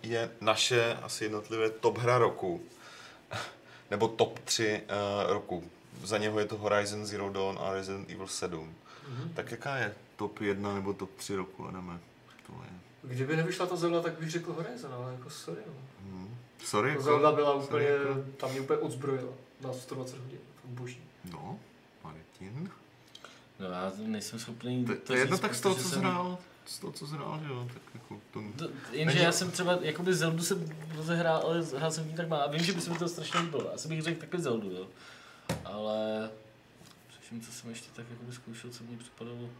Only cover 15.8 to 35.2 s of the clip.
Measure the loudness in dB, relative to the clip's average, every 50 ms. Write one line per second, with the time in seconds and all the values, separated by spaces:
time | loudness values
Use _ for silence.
15.8 | -14 -16 -16 -14 -14 -12 -10 -10 -10 -10 -12 -12 -14 -18 -20 -12 -8 2 2 4
16.8 | 4 4 2 2 6 6 6 8 10 8 8 8 6 6 6 4 2 2 2 4
17.8 | 6 6 6 6 4 2 0 0 -2 -4 -6 -6 -4 -2 -2 -2 2 2 2 2
18.8 | 2 0 -2 -2 0 0 0 0 0 -4 -8 -12 -16 -20 -18 -10 -8 -6 -6 -6
19.8 | -8 -8 -6 -6 -6 -6 -8 -10 -10 -10 -12 -14 -16 -18 -20 -18 -14 -12 -10 -8
20.8 | -8 -8 -10 -12 -16 -20 -20 -16 -14 -12 -12 -10 -8 -8 -8 -10 -10 -18 -20 -20
21.8 | -20 -20 -20 -16 -16 -14 -14 -14 -18 -20 -18 -14 -12 -10 -6 -6 -6 -6 -8 -14
22.8 | -20 -20 -20 -20 -20 -20 -20 -20 -20 -18 -20 -20 -20 -20 -12 -8 -6 -6 -4 -2
23.8 | -2 -4 -4 -4 -4 -2 -2 -2 -4 -6 -8 -8 -8 -8 -10 -8 -4 -2 0 2
24.8 | 2 2 0 -2 0 2 4 4 6 6 4 2 2 0 -2 2 4 4 4 4
25.8 | 2 0 2 2 4 4 4 2 0 0 -2 -6 -8 -14 -20 -20 -14 -12 -12 -8
26.8 | -8 -8 -8 -8 -8 -8 -6 -6 -4 -4 -4 -4 -4 -4 -4 -4 -4 -6 -8 -10
27.8 | -16 -16 -18 -18 -14 -12 -14 -14 -14 -10 -10 -8 -8 -8 -6 -6 -6 -6 -6 -8
28.8 | -10 -6 -2 2 4 4 6 8 6 6 6 4 0 0 0 0 4 4 4 4
29.8 | 2 0 -2 0 2 4 4 4 4 4 2 2 2 2 0 0 0 -4 -6 -8
30.8 | -10 -8 -6 -6 -2 0 2 4 6 6 4 4 4 4 2 2 2 0 -2 0
31.8 | 0 0 0 0 -4 -4 -2 -4 -2 0 2 2 2 2 2 2 2 2 2 0
32.8 | 0 -2 -2 0 0 -2 -2 -4 -6 0 0 2 2 2 0 -2 -2 -2 -4 -6
33.8 | -4 -4 -2 -2 0 0 -2 -2 -4 -4 -4 0 2 2 2 2 0 -2 -6 -6
34.8 | -8 -10 -12 -18 -18 -18 -18 -18